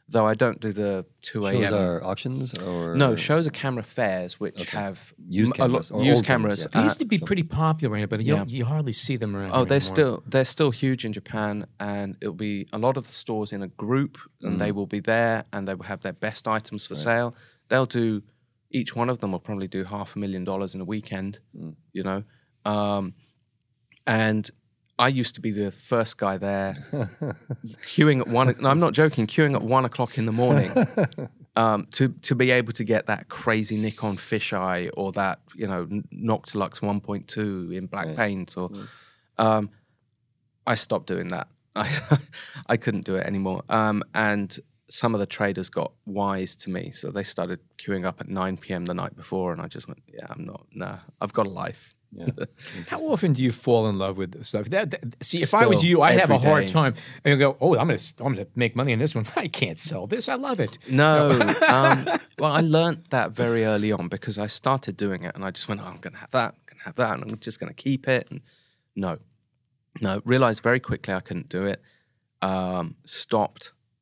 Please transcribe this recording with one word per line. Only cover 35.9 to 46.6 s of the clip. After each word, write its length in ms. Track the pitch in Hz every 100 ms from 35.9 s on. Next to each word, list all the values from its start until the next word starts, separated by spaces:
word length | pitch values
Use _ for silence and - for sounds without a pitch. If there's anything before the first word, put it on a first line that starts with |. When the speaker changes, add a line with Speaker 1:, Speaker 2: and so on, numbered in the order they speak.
| 104 -
Speaker 1:
Noctilux 680 | - 113 110 - 104 95 -
one 180 | 104 101
point 280 | - 101 -
two 440 | - 104 95 87
in 120 | 90 95
black 200 | 101 -
Speaker 2:
Right. 100 | 156
Speaker 1:
paint. 400 | 107 98 87 -
Or, 120 | 90
Speaker 2:
Mm. 180 | 101 - - - _ _ -
Speaker 1:
um, 320 | 110 110 104 - _ _ _ _ _ _ _ _ -
I 80 | 117
stopped 320 | - 101 -
doing 220 | 90 90
that. 180 | 87 - _
<laughs> 140 | _ -
I, 140 | - 147 - 147 - - - - -
I 100 | 113
couldn't 280 | - 104 101
do 100 | 95
it 100 | 92
anymore. 380 | 98 95 92 -
Um, 340 | 110 110 104 -
and 440 | 110 107 104 98 - - _ _
some 240 | - 120
of 60 | 110
the 60 | 101
traders 440 | - 101 92 92
got 240 | - - - -
wise 500 | 98 101 98 92
to 120 | -